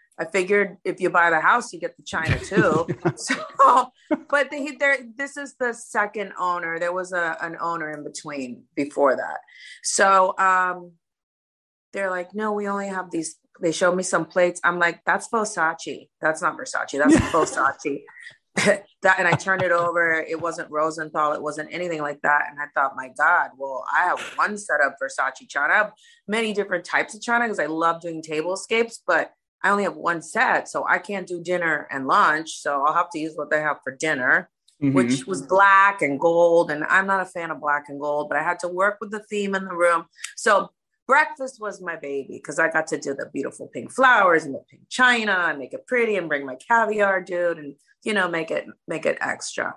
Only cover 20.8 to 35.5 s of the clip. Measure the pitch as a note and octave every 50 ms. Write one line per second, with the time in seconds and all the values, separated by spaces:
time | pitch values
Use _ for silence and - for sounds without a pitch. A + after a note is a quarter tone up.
20.8 | D#3 D#3+ D#3 E3 D#3 D#3 D#3 E3 D3+ D3 D3 - - D3+ C#3+ D3+ D3+ D#3 - E3+
21.8 | F3+ F3 E3 D3+ D3 D3 C#3+ C#3+ - D3 D3 D3 - - D3 D3 D3 D3 - D#3
22.8 | C#3 C3+ B2 B2 C3 C3 B2+ - D3 D#3+ F3 E3 C#3+ B2+ B2+ C3 C3+ C3+ C3+ B2
23.8 | - - - D#3 F3 F3+ D3+ C3 - - - - E3 G3 G#3 G3+ - - D#3 D3
24.8 | C#3+ C3+ C3 - C3+ C3+ - - C#3 C3+ C3 - B2+ - - C#3+ C#3+ D#3 F3+ G#3
25.8 | G#3+ G#3 - _ _ _ _ _ _ - G#3 A3+ A3+ A3 G3+ G3+ G3 G3+ F#3+ F3
26.8 | E3+ - - C#3+ D#3 - - G#3+ - A#3+ A#3 A#3+ A#3+ A3+ G3+ F3+ D3+ D3+ D#3+ D#3+
27.8 | E3 E3 E3+ E3 E3+ E3+ E3 D#3+ D#3 D3+ D#3 D#3 D#3+ F3 F#3 F#3+ - - A3+ A3+
28.8 | A#3 A#3 - - _ - E3+ D#3 C3+ - _ _ _ _ _ _ - F#3 G3+ G3+
29.8 | G3+ F3 D3+ D3+ - E3+ E3+ E3 D#3 - - A3 B3+ A#3+ F#3 C#3+ - - - D3
30.8 | A#2+ D#2+ E3+ F3+ F3+ - G3+ F#3+ F3+ F3+ F3+ E3+ E3+ F3 F3+ F3 E3+ E3+ D3+ D3
31.8 | - - - C3+ C3 C3+ E3+ G3+ G3 E3 D3+ D#3 D#3+ D#3+ - - - D3+ C#3+ C#3
32.8 | C#3 D3+ D#3 E3+ F3 F3 - D#3 D#3 D#3+ D#3 D#3+ D3 D3 D#3 D3+ D3+ D3+ C#3+ -
33.8 | - C3 C3 - D#3 D#3 D3+ C3+ B2+ C3+ D3+ F3 F3+ - _ _ _ _ _ -
34.8 | D3 C#3 C3+ C3+ B2 A#2+ B2+ C#3 - G3 F#3+ - - -